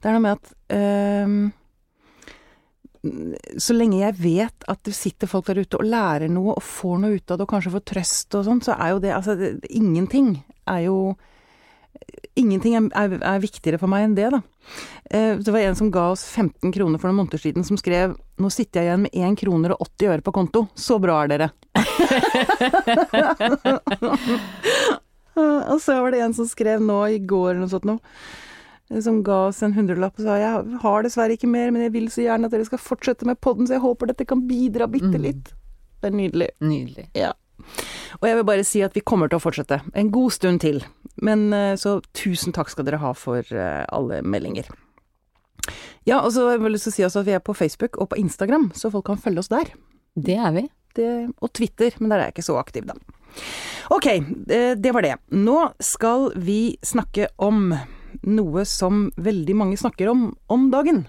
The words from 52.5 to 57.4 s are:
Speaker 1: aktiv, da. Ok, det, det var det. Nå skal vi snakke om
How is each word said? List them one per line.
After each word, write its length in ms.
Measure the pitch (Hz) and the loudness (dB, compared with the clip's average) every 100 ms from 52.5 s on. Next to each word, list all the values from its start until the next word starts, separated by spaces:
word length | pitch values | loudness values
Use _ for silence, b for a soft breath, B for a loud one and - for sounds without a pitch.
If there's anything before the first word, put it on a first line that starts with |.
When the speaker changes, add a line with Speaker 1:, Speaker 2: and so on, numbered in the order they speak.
| 135 | -4
Speaker 1:
aktiv, 260 | - 123 - | -4 -10 -12
da. 60 | - - B B B B B B B B | -14 -18 B B B B B B B B
Ok, 140 | 359 285 196 147 - - | 2 2 0 -2 -8 -2
det, 340 | 214 240 240 | 2 2 2
det 100 | 254 | 2
var 80 | 240 | 2
det. 120 | 170 127 _ | 0 -2 _
Nå 400 | 208 208 294 320 - | 2 4 4 2 -2
skal 520 | - - 226 240 269 - | -6 -2 0 2 0 -2
vi 420 | 180 208 233 - | -2 0 0 -4
snakke 460 | - 240 - - 202 | -4 -2 -2 -2 -4
om 380 | - | 0